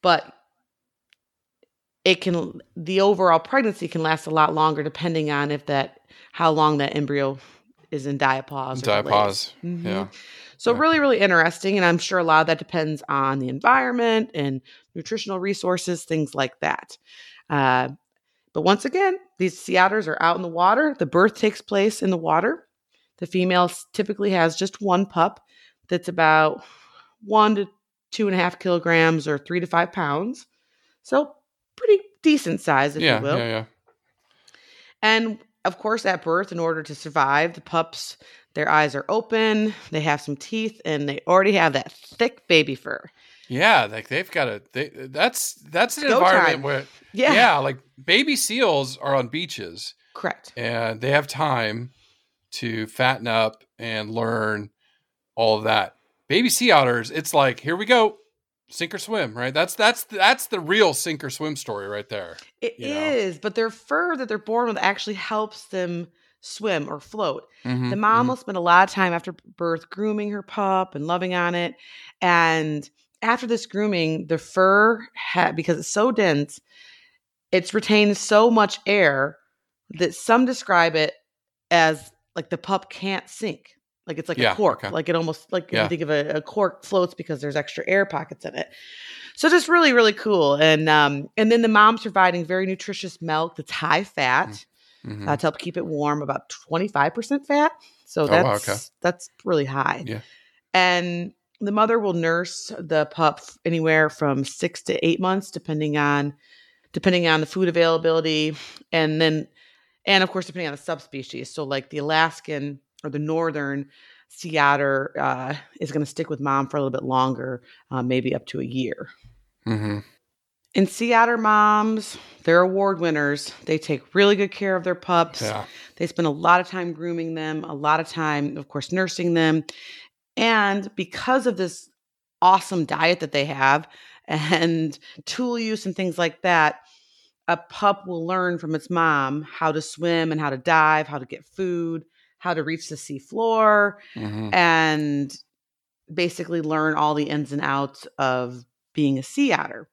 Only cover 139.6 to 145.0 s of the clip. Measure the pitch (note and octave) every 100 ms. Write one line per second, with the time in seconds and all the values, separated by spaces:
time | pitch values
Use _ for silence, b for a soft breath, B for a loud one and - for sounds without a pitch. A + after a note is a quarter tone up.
139.6 | D#3+ D#3 D3+ - E3+ E3+ D#3+ D#3 D3 C3
140.6 | D3 D#3+ D#3 D#3 D3+ C#3+ B2+ - _ -
141.6 | F#3+ F3 E3 E3 D#3+ _ _ _ F#3 E3
142.6 | D3+ D#3+ - D3+ - C#3 _ G#3+ A3+ A3+
143.6 | G#3+ G#3 G3+ G3+ B A3 G#2 G#2+ G#2+ F#3
144.6 | F3 E3 D#3+ D3+